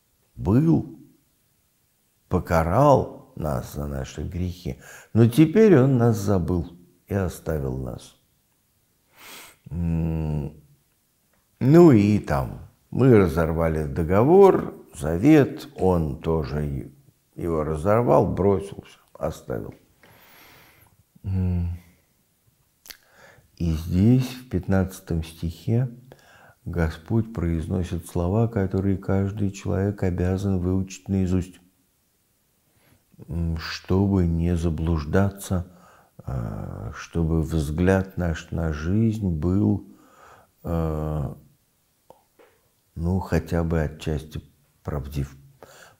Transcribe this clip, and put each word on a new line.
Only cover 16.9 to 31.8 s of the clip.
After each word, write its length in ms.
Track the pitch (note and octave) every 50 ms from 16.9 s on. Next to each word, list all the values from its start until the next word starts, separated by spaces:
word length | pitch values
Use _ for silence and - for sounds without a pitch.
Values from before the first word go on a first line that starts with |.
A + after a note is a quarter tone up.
| - _ _ _ _ _ _ _ _
его 280 | - - E2+ E2 D#2 D2+
разорвал, 640 | D2 D#2 D2+ D2+ G2 G#2 A#2 A#2+ B2+ D3 D3 A#2 E2+
бросился, 720 | - - F2+ G2+ G2 F#2 - - - - - - - _ _ _ -
оставил. 600 | - - D#2+ D#2 - - - B1+ A1+ G#1+ G1+ - - _ _ _ _ _ - _ _ _ _ - - - - - - - _ _ _ _ _ _ _ _ _ _ _ -
М. 540 | F#2+ F#2 F#2 F#2 F2+ F2+ F2 F2 F2 F2 F2 - - _ _ _ _ _ _ _ _ _ _ _ _ _ _ _ _ _ _ _ - - _ _ _ _ _ - - - _ _ _ _
И 160 | - E2+ E2+
здесь, 540 | D#2+ D#2 E2 F2 F2 F2+ G2 A2+ B2 C3 C3
в 240 | - - - - -
пятнадцатом 720 | - F2+ E2+ - G2 F#2+ F#2 F#2+ - - - - E2+ E2 D#2+
стихе, 640 | - - - - E2 E2+ - - - A2+ A#2 C3 B2+ - - - - - - _ _ _ _ - - _ _ _
Господь 680 | - E2+ F2 E2 D#2 D#2 - - - A2+ A2+ G#2+ - -
произносит 760 | - E2+ E2+ E2 E2 D#2+ F2+ F#2+ F#2+ F2 - - E2+ - -
слова, 420 | - F2+ F2 F2 F#2+ A2 A#2 A2+
которые 480 | A2+ G2+ F#2+ F#2 - F#2+ F#2+ G2 G2 F#2+
каждый 540 | - - G2 G2 G2 G2 G2 G#2+ G2+ G2
человек 520 | F#2+ - - G2 F#2+ F#2 F#2+ G2+ G2+ - -
обязан 560 | F#2 F2 F2+ F2+ F2+ F#2+ F#2 G2+ G2+ F#2+ F#2
выучить 480 | F2 F2+ F#2 F#2+ F#2+ F#2+ - - - -
наизусть, 540 | G2 F#2+ F#2+ F2 F#2 F#2 F2 - - - _ _ _ _